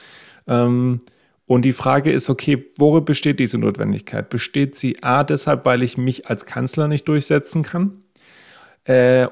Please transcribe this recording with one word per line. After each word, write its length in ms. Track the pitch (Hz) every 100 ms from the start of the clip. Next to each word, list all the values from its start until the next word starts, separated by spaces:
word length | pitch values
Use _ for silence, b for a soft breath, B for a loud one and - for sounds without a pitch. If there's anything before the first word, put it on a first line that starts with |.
| B B B B -
Ähm, 540 | 120 120 123 127 123 - b b b -
und 160 | 247
die 100 | 262
Frage 400 | 247 - 135 147
ist, 180 | 135 -
okay, 360 | 131 - 139 - -
worin 280 | 147 160 151
besteht 340 | 147 - -
diese 180 | 127 117
Notwendigkeit? 720 | 110 104 104 104 - 107 104
Besteht 460 | 120 - 143 139 -
sie 260 | 131 -
A 200 | 131 127
deshalb, 400 | 143 147 - 139
weil 200 | - 123
ich 140 | 123 -
mich 300 | 127 123 -
als 180 | 110 -
Kanzler 440 | - 127 - 151
nicht 180 | 151 -
durchsetzen 560 | 151 139 151 - 165
kann? 400 | 151 175 196 - _ _ B B B B B B
Äh, 440 | - 127 127 127 123